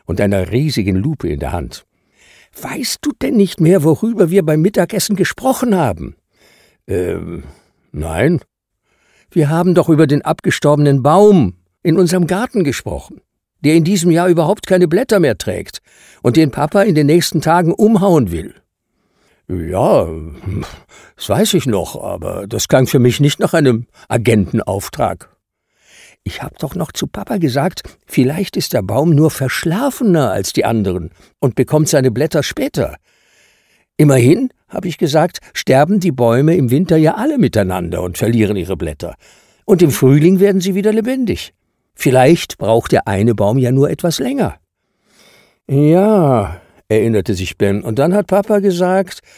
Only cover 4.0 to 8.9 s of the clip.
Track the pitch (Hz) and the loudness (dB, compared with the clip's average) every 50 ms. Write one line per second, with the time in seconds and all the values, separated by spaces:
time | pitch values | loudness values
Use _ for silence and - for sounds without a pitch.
4 | 220 226 233 185 185 160 180 196 160 156 151 156 160 214 - - 170 - - 190 | -2 -2 0 0 0 2 2 0 0 2 2 2 0 0 0 -2 -2 -2 -2 -4
5 | - - 208 175 180 - - - - 262 254 - 254 247 196 180 151 113 87 82 | -4 -2 -2 -2 -2 -2 -4 -4 -2 -2 -2 -2 -2 0 0 0 0 0 -2 -6
6 | - - - _ _ _ _ _ _ _ _ _ _ _ _ _ _ - 95 90 | -10 -14 -14 _ _ _ _ _ _ _ _ _ _ _ _ _ _ -6 -4 -4
7 | 90 90 90 87 85 85 85 78 73 69 - _ _ _ _ _ _ _ - 73 | -4 -4 -6 -6 -8 -10 -12 -12 -14 -16 -20 _ _ _ _ _ _ _ -10 -10
8 | 76 82 80 82 117 160 180 131 - _ _ _ _ _ _ _ _ _ | -8 -6 -2 0 0 0 0 -2 -4 _ _ _ _ _ _ _ _ _